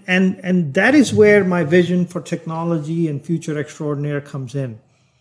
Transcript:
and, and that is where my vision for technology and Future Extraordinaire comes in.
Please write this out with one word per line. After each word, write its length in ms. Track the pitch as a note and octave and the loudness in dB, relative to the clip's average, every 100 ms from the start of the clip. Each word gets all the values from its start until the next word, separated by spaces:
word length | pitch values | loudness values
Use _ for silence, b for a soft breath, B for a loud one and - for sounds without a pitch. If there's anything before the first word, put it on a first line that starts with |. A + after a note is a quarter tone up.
| - | -2
and, 320 | F#3 F#3 - | 2 2 0
and 320 | F3+ F#3 D3+ | -2 -2 0
that 220 | F#3 A3 D4+ | 0 2 4
is 180 | G#3+ | 4
where 300 | G#3 G#3 G#3 | 4 6 6
my 200 | F#3 F3 | 4 0
vision 440 | D3 F3+ E3+ F3+ F3 | 2 2 2 0 -2
for 120 | E3+ | -6
technology 880 | - E3 E3 E3 E3+ E3 D3 E3 D#3+ | -8 -8 -8 -6 -4 -4 -4 -2 -2
and 160 | C#3+ | -4
Future 360 | - E3 E3 D3+ | -6 -6 -4 -6
Extraordinaire 640 | C#3+ - D3+ C#3+ D3 C#3+ | -8 -8 -6 -6 -4 -6
comes 340 | C#3+ C#3+ B2 C#3 | -8 -12 -10 -8
in. 240 | C3 A2 _ _ _ _ | -8 -12 _ _ _ _